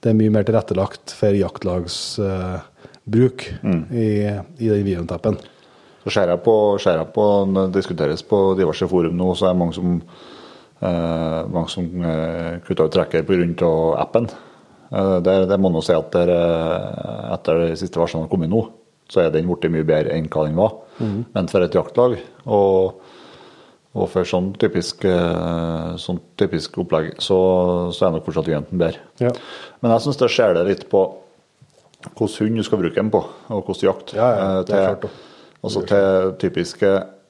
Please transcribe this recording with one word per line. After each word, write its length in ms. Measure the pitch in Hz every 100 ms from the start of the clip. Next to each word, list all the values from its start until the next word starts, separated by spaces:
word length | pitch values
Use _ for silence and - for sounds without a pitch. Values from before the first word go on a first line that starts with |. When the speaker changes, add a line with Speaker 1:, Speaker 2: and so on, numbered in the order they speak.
Speaker 1:
det 80 | 117
er 60 | 110
mye 140 | 110
mer 120 | 107
tilrettelagt 680 | 101 113 - 92 98 - -
for 180 | - 107
jaktlags, 880 | 101 87 - 98 90 87 - - -
eh, 400 | 98 95 92 90 - _ - - -
bruk 440 | 110 127 - - -
Speaker 2:
Mm. 220 | - 85 78
Speaker 1:
i, 480 | 120 110 104 104 101 - 143
i 80 | 113
den 160 | 104 98
Vihønt-appen. 520 | 87 85 87 113 90 - - _ - - _ -
Speaker 2:
Så 60 |
ser 160 | 104 90
jeg 160 | 87
på, 360 | - 110 104 101
ser 180 | - 80
jeg 160 | 80
på, 340 | - 104 101 98
når 240 | 95 95
det 120 | 98
diskuteres 400 | 95 85 73 80
på 320 | - 104 95 95
diverse 300 | 87 78 90
forum 260 | 90 82 87
nå, 200 | 92 87
så 140 | 95
er 40 |
det 60 | 90
mange 140 | 87
som, 280 | 82 90 87 - - - - - - - _
eh, 640 | 92 87 85 82 82 80 -
mange 220 | 85 82
som, 160 | - 85 87
eh, 560 | 85 80 80 82 85 85
kutter 260 | - 90 80
ut 60 |
Tracker 320 | 98 80 82
på 120 | 80 92
grunn 180 | 87 85
av 380 | 87 80 82 71
appen. 300 | 76 - 117 - - - _ - -
Eh, 260 | - 98 92
det, 260 | 87 95 92
det 100 | 98
må 120 | 95
nå 100 | 80
si 100 | 78
at 180 | 82 78
der, 180 | 90 87
eh, 1040 | 87 85 82 82 82 50 - - - -
etter 340 | - - 82 82
de 80 | 82
siste 200 | 92 82
versjonene 300 | 85 82 78
har 100 | 95
kommet 120 | 80
nå, 200 | 110 110 - _ _ _
så 120 | - 85
er 40 |
den 160 | 80 87
blitt 240 | 87 82
mye 140 | 82 78
bedre 260 | 78 76
enn 140 | 78 80
hva 160 | 78 78
den 100 | 78
var. 180 | 107 - - -
Speaker 1:
Mhm. 260 | 113 101 120
Speaker 2:
Men 140 | 101 87
for 140 | 98
et 100 | 87
jaktlag, 480 | - - - 123 104 - - -
og, 500 | 104 98 95 92 - - - - - - - - _ _ 101
og 140 | 95
for 140 | 92
sånn 300 | 87 90 95 98
typisk, 480 | 110 - 87 - 98
eh, 880 | 90 87 85 85 85 82 82 82 85
sånn 220 | - 90 - -
typisk 400 | 101 80 78 -
opplegg, 380 | 90 80 80 -
så, 680 | - 95 92 92 90 90 87
så 140 | 85 95
er 40 |
nok 140 | 80 -
fortsatt 200 | 80 80
Vihønten 300 | 78 71 90
bedre. 200 | 82 80 - _
Speaker 1:
Ja. 120 | 123 123 - - - -
Speaker 2:
Men 100 | 120
jeg 100 | 113
synes 160 | 147 139
det 120 | 123
skjer 240 | - 110 87
det 120 | 90
litt 220 | 95 -
på 260 | 101 92 - - _ _ _ _ _ _ _ - -
hvordan 300 | 107 - 107
hund 80 | 113
du 60 |
skal 160 | 101 98
bruke 160 | 85 -
den 160 | 107
på, 120 | 107 - - -
og 140 | 107 92
hvordan 280 | 95 95
jakt. 200 | 92 - 104
Speaker 1:
Ja, 120 | 123
ja, 260 | 107 95 95
Speaker 2:
Eh, 40 |
Speaker 1:
det 100 | 90
er 140 | 101 95 80
Speaker 2:
til, 0 |
Speaker 1:
klart, 60 |
da. 80 | - - - - - _
Speaker 2:
altså 220 | - 104 92
til 460 | 101 98 95 95 92 92
typiske 540 | 87 87 - 101 98 - - _